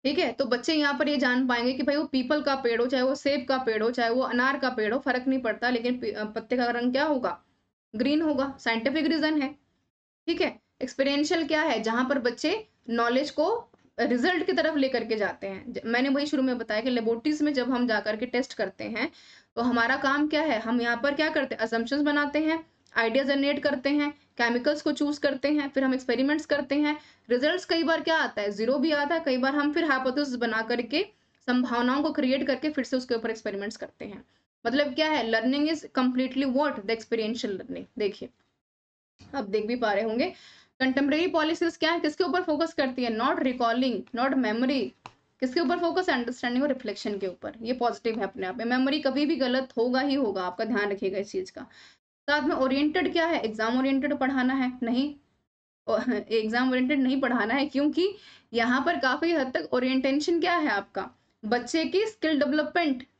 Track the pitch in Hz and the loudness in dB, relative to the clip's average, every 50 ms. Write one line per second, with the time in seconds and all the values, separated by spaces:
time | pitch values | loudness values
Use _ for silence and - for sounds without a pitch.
0 | - 262 294 370 339 247 233 - 277 220 247 247 247 - 320 302 294 285 285 254 | 0 0 0 2 0 0 0 -2 0 0 0 -2 0 0 2 2 2 2 2 2
1 | 302 294 294 262 269 254 247 254 262 247 240 233 233 254 262 254 285 294 285 294 | 2 2 2 2 2 2 2 2 2 2 2 2 2 0 0 2 0 2 2 0
2 | 320 - - 262 254 254 302 302 294 285 269 269 262 240 233 226 240 254 277 254 | 0 0 -2 -2 0 2 0 0 2 0 -2 0 0 0 2 2 2 2 2 2
3 | 254 262 285 - - 285 285 285 - - 269 254 254 226 220 214 214 233 247 254 | 2 2 0 0 0 0 0 0 0 0 -2 0 0 0 0 2 0 0 0 0
4 | 233 226 233 254 262 254 247 247 247 262 269 262 269 254 254 220 214 208 226 277 | 0 2 2 0 0 0 0 2 2 2 0 0 -2 -2 0 0 0 0 0 0
5 | - 277 247 254 254 269 262 262 247 226 214 220 233 247 254 233 226 247 247 247 | 0 0 -2 0 0 0 -2 0 0 -2 -2 0 0 0 0 0 0 -2 -2 -2
6 | - 220 202 214 214 214 214 233 220 - 254 254 247 240 233 240 240 247 247 269 | -4 -6 -4 -4 -8 -6 -6 -8 -4 -2 0 0 0 0 0 0 0 0 2 2
7 | 302 311 294 254 240 180 - - _ _ _ _ _ _ _ _ _ _ - 214 | 2 2 0 0 0 -4 -6 -6 _ _ _ _ _ _ _ _ _ _ -4 0
8 | 254 277 294 311 330 302 294 254 277 277 262 - - 240 226 226 226 277 262 320 | 0 2 2 2 2 2 0 0 -2 -2 -6 -6 -2 -2 -2 0 0 0 0 2
9 | 294 311 330 311 302 311 311 302 269 269 - _ _ _ _ _ _ _ _ _ | 0 2 2 2 2 2 2 0 -2 -2 -6 _ _ _ _ _ _ _ _ _
10 | _ _ _ _ _ - 339 - 359 240 - - _ _ _ _ 262 254 - - | _ _ _ _ _ -4 -2 0 -2 -2 -2 -8 _ _ _ _ -10 -10 -2 0
11 | 269 277 285 285 302 302 359 330 320 - 311 302 320 311 247 220 214 226 226 240 | 0 2 2 2 2 2 0 0 0 0 0 0 2 2 0 0 0 0 0 0
12 | 254 247 269 262 226 240 233 - - 302 392 440 440 _ _ _ _ - 233 233 | 2 2 0 0 0 -2 -2 0 0 0 0 0 -4 _ _ _ _ -4 0 0
13 | 233 240 247 254 302 294 - 294 302 370 466 480 - _ - _ _ - _ - | 2 2 2 2 0 0 0 0 2 2 0 -2 -4 _ -20 _ _ -16 _ -2
14 | 233 220 247 240 240 370 370 339 - - 359 294 285 311 311 285 262 262 254 233 | 0 0 2 2 2 2 2 2 0 0 0 2 0 0 2 2 0 2 0 -2
15 | 220 220 226 214 202 180 165 - - 196 190 196 - 240 - 196 - 226 233 240 | -2 -2 -2 0 0 -2 -2 -6 -10 -10 -10 -10 -12 -10 -12 -8 -4 -2 0 0
16 | 262 277 262 285 285 294 311 269 262 262 247 220 226 - 214 220 233 262 247 233 | 2 2 2 0 0 0 0 0 0 0 0 -2 -4 -4 -4 -2 0 0 -2 0
17 | 220 220 233 233 - 302 302 302 294 294 285 254 247 247 262 240 247 233 214 208 | 0 0 -2 0 0 -2 0 2 0 0 2 0 0 0 0 0 2 2 0 0
18 | 208 214 214 214 247 247 - 247 262 - - - 208 190 - - - 208 220 208 | 0 -2 -4 -4 -4 -2 -2 -2 -2 -2 -4 -4 -4 -4 -4 -8 -8 -6 -4 -4
19 | 247 330 - - - - - - _ _ _ 226 240 254 240 240 233 240 269 285 | -4 -4 -6 -12 -20 -20 -20 -20 _ _ _ -2 0 2 2 2 2 2 2 2
20 | 285 269 277 285 302 302 311 294 320 302 247 214 226 226 247 240 233 233 233 233 | 2 0 2 2 2 2 2 0 2 2 0 0 0 0 0 0 2 0 0 0
21 | 233 285 285 - 302 311 311 311 269 262 226 - 226 226 226 233 226 233 269 294 | 0 0 2 2 0 2 2 0 -2 -2 -2 -4 -2 -2 0 -2 0 0 0 2
22 | 294 294 285 294 294 285 285 294 311 311 330 330 320 _ _ _ _ _ - 226 | 2 2 2 2 0 2 0 0 2 2 0 -2 -4 _ _ _ _ _ -2 0
23 | 226 226 220 269 269 262 277 277 277 277 294 285 294 294 285 269 - 277 294 294 | 0 2 2 2 2 2 2 2 2 2 0 0 0 -2 -2 0 0 0 2 2
24 | 294 294 294 _ _ _ _ - 233 233 240 247 247 294 302 294 - 311 294 - | 0 0 -4 _ _ _ _ -2 0 0 0 0 0 0 0 2 0 -2 0 0
25 | 294 285 294 - - 285 277 262 - 285 302 294 277 277 - 269 269 262 254 254 | 0 -2 -2 0 0 0 0 0 0 0 0 0 0 -2 -2 0 0 2 0 0
26 | 254 - 240 233 269 285 302 320 311 - 294 285 285 - 277 294 302 294 302 302 | 0 -2 0 0 2 2 0 0 0 -2 -2 -2 0 0 0 0 2 0 -2 -4
27 | - - - _ _ - 240 247 269 302 349 359 - - 339 330 330 311 330 311 | -8 -20 -20 _ _ -2 0 2 2 0 0 0 -2 -2 0 0 2 2 0 0
28 | - 330 320 320 277 226 - 214 202 202 202 190 220 233 269 294 247 330 294 294 | 2 0 0 0 0 -2 -2 -4 -4 -4 -2 -2 0 0 2 2 2 2 2 0
29 | 285 285 339 330 320 285 254 254 247 269 277 294 285 294 294 339 339 311 269 254 | 2 0 0 0 0 0 0 2 2 0 2 2 0 0 0 0 2 2 0 0
30 | 254 262 247 285 294 269 247 226 233 226 214 220 226 233 240 233 247 226 277 320 | 0 0 0 0 -2 -2 -2 -2 -2 -2 0 -2 -2 -2 -2 -2 -2 -2 -2 -2
31 | 415 - _ _ _ _ _ _ _ - 240 254 247 240 240 240 262 247 262 285 | -2 -4 _ _ _ _ _ _ _ 0 2 2 2 0 0 0 2 2 2 2
32 | 294 311 - 302 262 254 262 277 - - 262 254 - 302 294 277 247 - 269 254 | 0 0 0 0 2 2 2 2 2 -2 -2 -2 -2 -4 -2 -2 -2 -2 -2 -4
33 | 247 - 240 226 226 226 220 220 - 214 202 196 202 208 214 - 220 208 _ _ | -2 -2 -4 -2 -2 -4 -6 -4 -6 -8 -6 -6 -8 -8 -8 -10 -14 -14 _ _
34 | - 202 202 - - _ _ _ _ _ _ _ - 233 240 285 294 285 247 311 | -14 -14 -14 -16 -18 _ _ _ _ _ _ _ -4 0 2 2 0 0 0 0
35 | 311 311 311 277 247 226 226 226 220 254 269 294 294 311 320 302 - - _ 269 | 0 2 2 0 2 2 0 2 2 2 2 2 0 0 -2 -4 -6 -6 _ 0
36 | 254 254 247 254 262 254 - 262 285 269 247 269 302 285 269 226 196 214 226 226 | 0 2 2 0 -2 -2 0 -2 -2 0 2 2 0 0 -2 -4 -4 -4 -4 -4
37 | - _ 240 226 220 214 240 233 - 220 196 185 - - 175 - 196 _ _ - | -2 _ -2 -2 -2 -4 -4 -4 -4 -6 -6 -6 -8 -10 -12 -12 -12 _ _ -4
38 | 208 196 196 - - - _ _ _ _ _ _ _ _ _ _ _ _ _ _ | -2 -2 -2 -6 -14 -16 _ _ _ _ _ _ _ _ _ _ _ _ _ _
39 | _ _ _ _ - - - 277 226 196 190 214 208 214 247 247 240 214 202 196 | _ _ _ _ -20 -8 -6 -6 -4 -2 -2 -2 0 0 -2 0 0 2 2 2
40 | 220 220 220 240 311 370 - - - - - - - _ _ _ 254 262 254 277 | 0 0 0 0 -2 -2 -4 -10 -20 -20 -20 -20 -20 _ _ _ 0 2 2 2
41 | 285 285 294 311 349 381 359 320 302 311 330 320 349 330 320 - 311 311 339 339 | 2 2 2 2 2 2 2 2 2 2 0 0 0 -2 0 0 0 0 2 2
42 | 339 302 302 - 370 294 277 359 359 339 302 285 330 320 - - 277 262 254 254 | 0 -2 0 0 0 2 2 0 2 0 0 0 0 -2 0 -2 -2 -2 0 -2
43 | 247 233 220 214 240 285 339 339 294 262 247 254 240 226 226 247 262 262 240 233 | -2 -2 0 0 0 0 0 2 0 -2 0 2 0 2 2 2 0 0 0 -2
44 | - - - 233 254 269 269 269 247 214 214 233 254 262 285 262 202 - - _ | -6 -6 -4 -2 0 2 2 2 2 2 0 0 0 2 2 0 -2 -4 -8 _
45 | _ - _ _ _ _ _ _ 254 254 254 339 339 254 349 349 349 330 - 370 | _ -20 _ _ _ _ _ _ -4 0 0 0 2 2 0 2 0 0 0 0
46 | 370 370 285 247 233 240 247 - - 240 240 254 277 294 262 254 - 208 202 - | 0 0 0 0 -2 -4 -6 -6 -4 -2 0 0 0 0 -2 -2 -4 -8 -8 -6
47 | - 220 208 196 196 185 175 _ - - - 226 226 226 254 - 240 233 208 - | -6 -6 -4 -4 -4 -6 -6 _ -12 -12 -12 -8 -6 -6 -2 0 0 -2 -2 0
48 | - 233 220 220 196 190 - - 190 185 190 - 226 233 247 254 262 277 294 311 | -4 -4 -2 -2 -4 -6 -6 -6 -6 -6 -6 -6 -2 0 0 2 2 2 0 0
49 | - 269 240 277 294 285 330 247 262 247 247 262 262 - - 233 226 247 247 254 | 0 0 0 0 0 0 0 0 0 0 0 0 -2 -4 -2 -2 0 2 2 0
50 | 277 294 269 285 262 208 190 190 180 180 - - 226 220 240 202 208 202 196 196 | 0 0 0 0 0 0 -2 -2 -4 -4 -4 -4 -4 -2 0 -2 0 -2 -2 -2
51 | 202 190 196 196 202 - - 185 185 - _ - - - - - - - _ _ | -4 -4 -2 -4 -6 -4 -6 -6 -8 -8 _ -16 -16 -16 -20 -20 -20 -20 _ _
52 | _ _ _ _ _ - 294 302 262 302 339 - 262 254 262 277 294 302 302 370 | _ _ _ _ _ 0 0 2 2 0 0 2 2 2 2 2 2 2 2 0
53 | 302 - - 339 320 339 330 233 - 220 214 220 220 226 240 254 269 269 269 269 | 0 2 2 2 2 2 0 0 -2 -4 -2 0 0 2 2 2 2 2 2 2
54 | 262 277 294 254 269 262 269 262 247 254 269 269 254 254 254 - 254 226 240 247 | 0 0 0 0 0 0 2 2 2 2 2 2 0 -2 -2 -4 -2 0 0 0
55 | 277 294 294 - _ _ _ _ _ _ _ _ _ _ _ _ _ - 226 214 | 0 -2 -4 -12 _ _ _ _ _ _ _ _ _ _ _ _ _ -2 -2 0
56 | 247 254 220 208 - - 226 226 220 220 226 240 254 262 254 254 254 254 302 277 | 0 0 -2 -2 -2 0 0 0 0 0 0 2 2 2 2 2 2 2 2 2
57 | 262 254 269 269 262 240 247 240 208 220 247 285 277 302 - 269 285 302 - 320 | 2 2 2 2 0 0 2 0 0 0 0 0 0 0 0 0 0 2 2 2
58 | 359 415 403 - - - - - _ _ - 233 233 240 247 277 269 330 339 262 | 0 0 -2 -6 -18 -20 -20 -20 _ _ -2 0 2 2 2 2 2 0 0 2
59 | 277 254 262 302 330 339 339 311 262 254 - - 311 - - 254 254 254 262 262 | 0 0 0 2 0 0 2 0 0 -2 -2 -6 -4 0 0 0 2 2 2 2
60 | 262 269 269 294 302 - 339 330 302 349 - - 302 269 208 196 196 _ _ 202 | 2 2 0 0 0 0 0 2 2 2 2 2 2 0 0 -2 -4 _ _ -8
61 | - - - _ _ _ _ _ - 208 240 247 247 - - 320 320 320 - 381 | -8 -8 -14 _ _ _ _ _ -2 -2 -2 0 0 0 -2 0 0 2 0 0
62 | 427 427 - _ - 311 320 269 294 254 285 302 294 302 - 349 339 302 262 247 | 0 0 -2 _ -2 0 2 2 2 2 2 0 0 0 0 0 2 2 0 -2
63 | - _ _ | -6 _ _